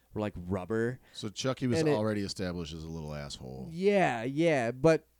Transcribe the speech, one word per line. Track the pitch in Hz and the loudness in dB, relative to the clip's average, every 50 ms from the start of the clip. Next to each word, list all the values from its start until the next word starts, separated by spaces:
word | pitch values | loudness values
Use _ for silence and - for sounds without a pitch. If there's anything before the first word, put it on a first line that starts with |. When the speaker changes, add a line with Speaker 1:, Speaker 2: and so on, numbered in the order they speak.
| _ _ - | _ _ -6
Speaker 1:
like, | 113 107 104 - | -4 -4 -4 -4
rubber. | 85 87 87 98 95 90 85 110 113 113 120 127 - - - - | -6 -4 -2 -2 -2 -2 -2 0 0 0 0 -2 -4 -12 -16 -14
Speaker 2:
So | - - 107 | -10 -10 -8
Chucky | 95 - - 131 127 - 135 | -6 -4 -2 -2 -2 0 0
was | 123 117 160 | 0 2 2
Speaker 1:
And | 156 156 | 4 2
it | 147 | 2
Speaker 2:
already | 107 107 110 107 104 | 2 2 0 0 0
established | 98 90 - - 98 90 85 87 85 73 82 | -2 -4 -4 -4 -4 -4 -2 -4 -6 -6 -8
as | 82 78 | -10 -8
a | 82 | -8
little | 80 82 78 76 73 | -8 -8 -8 -8 -8
asshole. | 73 71 69 - - - 64 - - - - 160 | -8 -8 -10 -12 -12 -12 -12 -12 -10 -10 -10 -4
Speaker 1:
Yeah, | 170 190 202 202 196 175 147 127 117 113 | 2 2 4 4 6 4 2 0 -2 -4
yeah, | 131 139 147 170 170 156 135 117 120 | -4 0 2 2 4 4 4 2 0
but | 127 127 135 160 160 151 - _ _ | 0 4 6 6 6 6 2 _ _